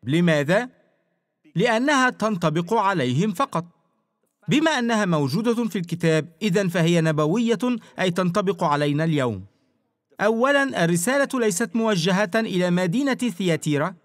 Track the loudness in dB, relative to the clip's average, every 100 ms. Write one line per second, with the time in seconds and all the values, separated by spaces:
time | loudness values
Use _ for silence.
0 | 0 2 2 2 2 0 0 _ _ _
1 | _ _ _ _ _ -2 0 2 2 2
2 | 2 0 -4 0 -2 -2 -2 0 0 0
3 | 0 0 -2 -2 -4 -4 -8 _ _ _
4 | _ _ _ _ 0 2 2 0 0 0
5 | 2 0 0 -2 -2 -2 -2 -4 -6 -2
6 | 0 0 -2 _ 0 0 0 2 2 2
7 | 2 0 0 0 0 0 0 -4 -8 -4
8 | -2 0 0 0 -2 -2 0 0 0 0
9 | 0 0 0 -4 -10 _ _ _ _ _
10 | _ _ 0 2 2 2 0 0 0 0
11 | 0 0 0 0 -2 -2 -2 -2 0 0
12 | 2 0 0 0 -2 -2 0 0 0 0
13 | -2 -2 -4 -2 -2 -2 0 -2 -2 -6